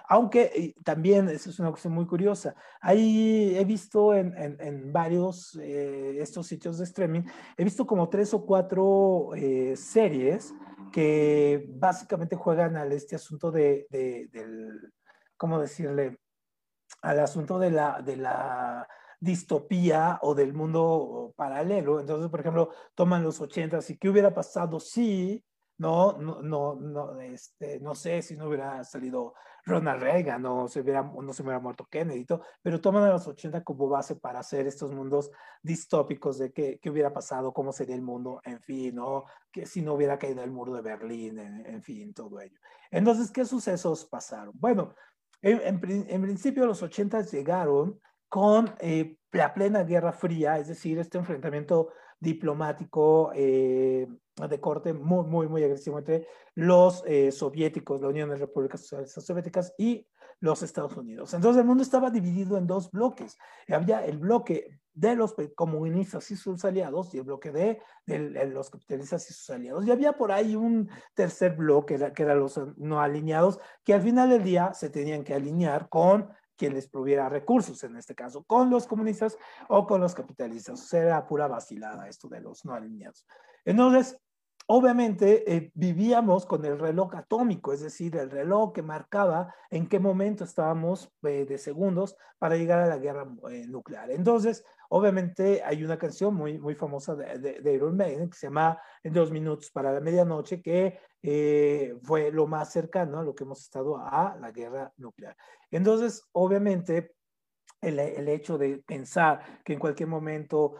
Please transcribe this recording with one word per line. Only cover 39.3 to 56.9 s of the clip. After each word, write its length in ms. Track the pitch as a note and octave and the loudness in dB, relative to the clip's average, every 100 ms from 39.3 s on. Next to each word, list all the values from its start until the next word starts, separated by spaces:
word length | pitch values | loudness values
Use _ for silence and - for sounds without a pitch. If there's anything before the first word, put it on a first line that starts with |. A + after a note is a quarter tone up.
| - _ | -20 _
Que 140 | B2+ C3+ | -14 -10
si 160 | F3+ | -6
no 120 | D3+ | -4
hubiera 240 | C#3+ C#3+ C#3 | 0 0 0
caído 260 | C#3 B2+ | -4 -8
el 80 | B2+ | -8
muro 220 | B2+ B2 | -10 -8
de 80 | B2 | -8
Berlín, 560 | A2 G#2+ A2+ A#2 A2 A2 | -8 -10 -10 -10 -10 -12
en, 260 | G#2 G#2 A2+ | -14 -16 -14
en 180 | A2 | -16
fin, 300 | - G#2+ G#2 | -14 -16 -16
todo 280 | - A2+ G2+ | -16 -16 -16
ello. 160 | G2 _ _ - _ | -18 _ _ -20 _
Entonces, 420 | E3+ A3 A3 A#3+ | 4 4 4 2
¿qué 140 | C4 A#3+ | -2 -2
sucesos 600 | B3+ - F3 F3 D#3 - | -4 -4 -2 -2 -4 -8
pasaron? 480 | - - A2 G#2 A#2+ | -14 -12 -14 -16 -2
Bueno, 400 | G#3+ G#3 - - _ _ _ _ | 2 2 0 -8 _ _ _ _
en, 200 | G3 A#3 | 2 2
en 180 | - F#3+ | 2 -4
prin-, 260 | F3+ G3+ G3+ | -2 -4 -4
en 120 | F#3 | -2
principio 440 | G3 G3 C4+ C4+ A#3+ | -2 -2 -2 0 0
los 160 | F#3+ | 0
ochentas 500 | E3+ - G3+ A3 F#3 | -6 -4 -2 -2 -4
llegaron 680 | C#3+ C#3 F3+ D#3 C#3+ E3 - _ _ _ | -4 -2 0 2 2 0 -4 _ _ _
con, 460 | G3 G#3 G#3+ A3+ - | 2 6 6 4 -2
eh, 380 | E3 D#3+ D#3+ - _ | -2 -2 -2 -8 _
la 220 | E3+ D3 | 0 0
plena 300 | F#3+ G3+ G#3 | 2 0 2
Guerra 300 | E3+ F3 E3 | 2 2 0
Fría, 440 | - F3+ E3 D3 D#3 | -2 -4 0 0 0
es 120 | D3 | -4
decir, 280 | E3 D#3+ D#3+ | -8 -4 -4
este 220 | E3 F3+ | -4 -6
enfrentamiento 720 | F3+ C#3+ D#3 D3 D3+ E3+ D#3+ - - - | -6 -6 -6 -6 0 2 0 -6 -20 -6
diplomático, 1120 | E3 D#3+ D#3 D3 D#3 D3 F3+ D#3+ D#3 D#3+ D3+ C#3 | -4 -2 -2 -2 -4 -6 -6 2 6 6 4 2
eh, 720 | C3+ C3 C3 C3 C3 C3 B2+ A#2 _ - | 2 2 2 2 2 0 -4 -10 _ -10
de 240 | D3+ C#3+ | -6 -4
corte 320 | D#3 D3+ E3 | -4 -4 -4
muy, 320 | D3+ D3+ F3+ D#3 | -4 0 0 2
muy, 240 | E3 D#3 | -2 0
muy 140 | D#3+ | 0
agresivo 360 | C#3+ C#3 D#3 D3 | 0 0 -4 -6
entre 260 | D3 D#3+ E3 - _ - | -2 -2 -2 -16 _ 0
los, 480 | E3+ F3+ F3+ | 6 8 8